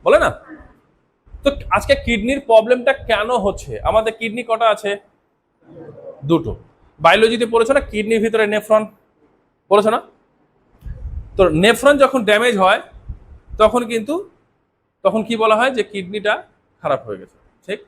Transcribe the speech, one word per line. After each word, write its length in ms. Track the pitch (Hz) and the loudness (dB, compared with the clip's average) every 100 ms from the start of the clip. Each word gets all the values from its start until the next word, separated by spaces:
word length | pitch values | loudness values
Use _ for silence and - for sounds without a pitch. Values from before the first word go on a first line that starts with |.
বলে 140 | 160 294 | 2 2
না? 60 | 254 - - - - _ _ _ _ _ _ - | 2 -4 -18 -20 -20 _ _ _ _ _ _ -4
তো 60 | 277 277 - - | -4 -4 -4 -4
আজকে 180 | 262 269 | 0 -2
কিডনির 360 | - 233 226 277 277 | 0 -4 -2 -4 4
প্রবলেমটা 440 | 226 214 247 247 269 - | 2 4 0 0 -2 -2
কেন 180 | 214 214 247 | -2 0 -2
হচ্ছে? 280 | 196 - - 107 156 | -2 -4 -12 -6 0
আমাদের 240 | 208 220 220 | 0 0 -6
কিডনি 240 | 226 226 226 | -8 -8 -6
কটা 160 | 220 233 | -2 0
আছে? 160 | 208 202 202 _ _ _ _ _ _ _ - - - - - 139 | 0 -4 -8 _ _ _ _ _ _ _ -20 -20 -20 -20 -14 -2
দুটো। 220 | 165 110 95 _ _ _ _ | -2 -2 -12 _ _ _ _
বায়োলজিতে 460 | 160 196 220 233 233 | 2 4 4 2 0
পড়েছো 200 | 233 233 277 | 0 2 0
না, 60 | - | 0
কিডনির 300 | 208 214 226 | -6 -2 0
ভিতরে 200 | 220 220 208 | 0 0 0
নেফ্রন 280 | 214 214 214 214 _ _ _ _ _ _ _ _ | -2 2 0 0 _ _ _ _ _ _ _ _
পড়েছো 200 | 202 208 | 2 4
না? 60 | 240 - _ _ _ _ _ _ _ - - - - - - | -2 -6 _ _ _ _ _ _ _ -18 -16 -14 -14 -12 0
তো 60 | 185 156 | 2 4
নেফ্রন 320 | 196 226 277 285 | 2 4 4 4
যখন 180 | 262 262 202 | 4 2 2
ড্যামেজ 260 | 208 247 208 | 2 2 2
হয়, 180 | 185 214 - - - - - - _ - | 2 2 -2 -20 -18 -18 -18 -20 _ 2
তখন 220 | 214 240 233 | 2 2 -2
কিন্তু, 240 | 233 214 330 403 _ _ _ _ _ _ _ | -6 -4 -6 -6 _ _ _ _ _ _ _
তখন 160 | 196 214 220 | -2 0 -4
কি 60 | 233 | 0
বলা 140 | 220 214 | 2 4
হয়? 140 | 254 247 | 2 0
যে 60 | 202 | -6
কিডনিটা 420 | 208 180 208 208 247 - _ _ _ | -8 -8 -6 -4 -4 -6 _ _ _
খারাপ 180 | 160 135 113 | -4 -4 -4
হয়ে 120 | 95 | -14
গেছে, 160 | 92 _ _ _ | -14 _ _ _
ঠিক? 140 | - 208 | -12 -12